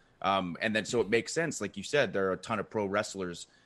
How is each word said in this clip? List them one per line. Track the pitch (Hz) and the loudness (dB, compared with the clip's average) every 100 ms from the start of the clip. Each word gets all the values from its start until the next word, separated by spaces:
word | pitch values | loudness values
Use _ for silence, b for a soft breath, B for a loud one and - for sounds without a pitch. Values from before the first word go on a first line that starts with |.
| b b | b b
Um, | 95 98 90 82 | 2 2 0 -2
and | 110 92 | 0 0
then, | |
so | 95 120 | 2 0
it | 98 | 4
makes | 113 110 | 2 2
sense. | 156 165 - | -2 -2 -2
Like | 101 - | -6 -6
you | |
said, | 95 147 117 | 0 2 2
there | 98 95 | 2 2
are | |
a | 90 | 0
ton | - 110 | -2 -2
of | 92 | -2
pro | 110 101 | -2 0
wrestlers | 101 - 98 90 82 - b | 0 -2 -4 -6 -6 -14 b